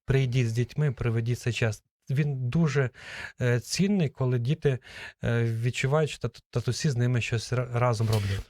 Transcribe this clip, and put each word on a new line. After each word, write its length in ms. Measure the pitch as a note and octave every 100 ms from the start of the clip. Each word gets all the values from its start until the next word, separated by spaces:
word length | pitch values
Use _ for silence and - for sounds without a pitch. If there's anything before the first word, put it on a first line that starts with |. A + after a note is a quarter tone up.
| -
прийдіть 440 | C3+ B2+ B2+ A#2
з 40 |
дітьми, 380 | A#2 A#2+ - D3+
проведіть 480 | A#2 A#2+ A2+ A#2 A#2+
цей 140 | B2
час. 300 | A2 A2+ G#2+ _ _ -
Він 400 | C3+ D3 C3+ B2
дуже, 400 | D#3+ D#3 C#3 B2+ - - - - -
е, 180 | B2 A#2+
цінний, 500 | - - G3 G3+ D3
коли 300 | - B2+ B2+
діти, 400 | A#2+ D#3 D3 B2+ - - - -
е, 200 | A#2+ A#2
відчувають, 640 | A#2 A2+ B2 - C3 D3+ D3+
що 180 | - A#2
тат-, 160 | - -
татусі 400 | B2 B2 A2+ D#3+
з 60 | A#2+
ними 260 | B2 A#2+
щось 320 | - A2+ -
ра-, 160 | B2 B2
разом 340 | A#2+ B2 A2 A2
роблять. 320 | A2 G2 G2